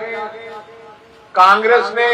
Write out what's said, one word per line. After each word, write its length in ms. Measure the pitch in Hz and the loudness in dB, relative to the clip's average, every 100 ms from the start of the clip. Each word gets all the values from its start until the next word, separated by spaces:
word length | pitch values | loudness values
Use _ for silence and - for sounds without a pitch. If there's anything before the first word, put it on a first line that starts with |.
| 226 226 214 - - 220 - - - - - - - - | -8 -10 -12 -14 -18 -18 -20 -20 -20 -20 -20 -20 -6 2
ਕਾਂਗਰਸ 560 | 185 208 220 240 - | 4 4 2 0 0
ਨੇ 160 | 226 240 | -2 0